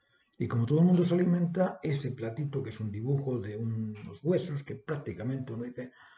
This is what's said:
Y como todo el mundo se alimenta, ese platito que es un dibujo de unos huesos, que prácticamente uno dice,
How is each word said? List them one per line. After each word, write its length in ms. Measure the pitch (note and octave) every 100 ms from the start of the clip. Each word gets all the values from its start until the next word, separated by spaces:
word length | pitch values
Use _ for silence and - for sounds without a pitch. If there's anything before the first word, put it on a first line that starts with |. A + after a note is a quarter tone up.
| _ _ _ -
Y 100 | A2+
como 200 | A#2 A#2
todo 120 | D3+
el 60 | F3
mundo 180 | F3
se 120 | E3+ F3
alimenta, 640 | F3+ F3 E3+ F#3 F#3 -
ese 300 | E3 C#3 C3+
platito 500 | A2 A2+ A2+ C#3+ C3+
que 80 | G#2+
es 100 | G#2
un 120 | G#2+
dibujo 480 | G#2 B2 C#3 C3+ B2
de 180 | G2+ G#2+
unos 680 | A2+ A2+ A2 G#2 G#2+ -
huesos, 400 | D#3 F3+ - C#3+
que 120 | - -
prácticamente 760 | - C#3+ A#2+ E2+ A#2 C3+ A#2+
uno 120 | A#2
dice, 280 | B2 B2+ B2 - -